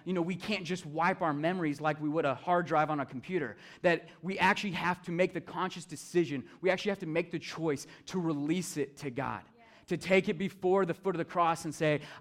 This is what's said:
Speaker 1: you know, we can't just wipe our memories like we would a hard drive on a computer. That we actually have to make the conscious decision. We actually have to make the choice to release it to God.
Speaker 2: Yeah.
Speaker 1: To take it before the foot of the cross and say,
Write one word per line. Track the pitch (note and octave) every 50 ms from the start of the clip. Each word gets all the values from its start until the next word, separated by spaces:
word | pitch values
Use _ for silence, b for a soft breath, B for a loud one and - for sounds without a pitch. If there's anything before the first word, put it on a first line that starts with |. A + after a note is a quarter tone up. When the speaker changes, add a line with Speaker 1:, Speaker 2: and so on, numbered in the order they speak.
| B
Speaker 1:
you | F3 F#3
know, | F3 E3+
we | F3+ F#3
can't | F3+ - G#3 G#3+ F#3 F3+
just | D3 F3+ F3 -
wipe | D3 D3 D#3+ E3 F#3 F#3 F#3+
our | F3+ D#3
memories | C#3+ C#3+ D#3 E3+ F#3 F#3+ E3 D3 C#3 D3
like | D3+ D3+ D3+ D3+
we | D3+ D3
would | D3+ E3 D3
a | C#3 B2+
hard | - - F#3 F3 F3 E3+
drive | C3+ D#3+ D3+ D#3 D3+
on | D3+ C#3+
a | C3
computer. | - C3+ B2 - F3+ F#3 E3 C#3 A2 G2+ B B B B B B
That | F3 E3 E3 - B B B B
we | F#3 F#3+ -
actually | F3 F#3+ G#3 - G#3 G3+
have | E3 F3 E3+ F3 F3+ - -
to | F3
make | E3+ E3+ F#3 F3+ F3+
the | E3
conscious | - - - E3+ F3+ F#3 - F#3 -
decision. | - D3+ - - - E3+ F3 E3 C3 C#3+ B2+ A#2 B B B
We | E3 F#3
actually | F#3 F3+ - G3+
have | G3 G3
to | F#3
make | D#3+ D#3 E3+ E3+ E3+
the | F3 D#3+
choice | - - - E3 E3 D#3+ C#3+ C3 - B B B B
to | - - F#3
release | E3 D#3+ D3+ C#3+ C#3+ D3+ E3+ F#3 F3 - -
it | D3+ C#3 - -
to | - D3+ C#3
God. | A#2+ C#3 C3 A#2 A2 F#2 - - _
Speaker 2:
Yeah. | B B B B B B B
Speaker 1:
To | F3+
take | D#3 - F3 F#3+ F#3+ F#3
it | G#3 F#3+ D#3
before | G3 F#3 - - F#3+ F3+ F#3+ G3 F#3+
the | E3+ E3
foot | - - G3 F3
of | E3
the | E3
cross | - - F3+ E3 E3 E3 - -
and | D#3 C#3
say, | - D#3+ D3+ D3+ C#3 D3 B B B